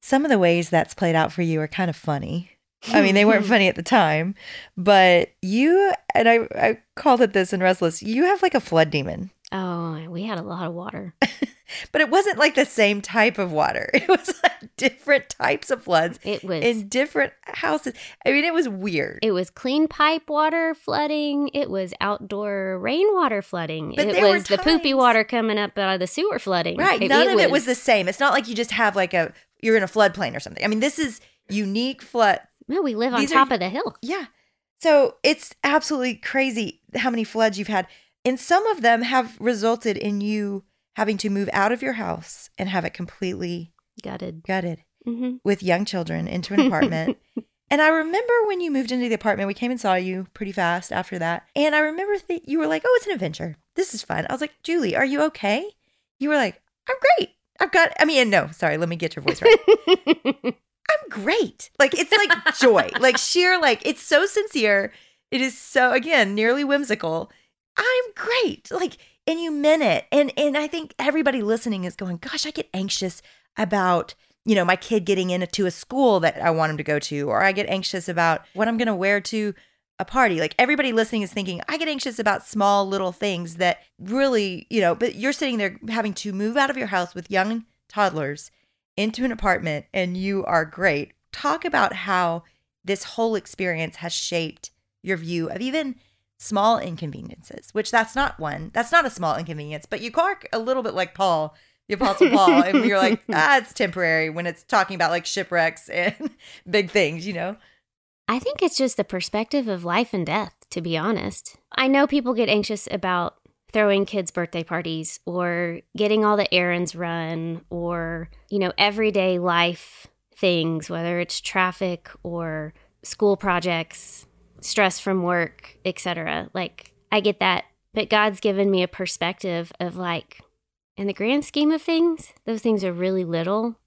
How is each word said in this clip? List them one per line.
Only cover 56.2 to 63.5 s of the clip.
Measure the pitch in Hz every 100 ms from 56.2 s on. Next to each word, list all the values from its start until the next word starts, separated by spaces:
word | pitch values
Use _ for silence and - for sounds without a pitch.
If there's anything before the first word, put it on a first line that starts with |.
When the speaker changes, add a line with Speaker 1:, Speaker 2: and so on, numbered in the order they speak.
| 285
Speaker 1:
were | 302
like, | 226 - _ _ -
"I'm | 523 539 679
great. | - _ _ _
I've | 381
got," | 370 330 -
I | 302
mean, | 302 240
no, | 196 151
sorry, | 160 170 151
let | 165
me | 170
get | 160
your | -
voice | 139 -
right. | - 453 - 440 -
Speaker 2:
<laughs> | 370 - 359 254 277
Speaker 1:
"I'm | - - _ _ - 605 539
great." | 214 202 415 311 - - _
Like, | 277
it's | - 320
like | 427 403 330 320 -
joy, | 262 202 92
Speaker 2:
<laughs> | -
Speaker 1:
like | 254 254
sheer, | - 349 359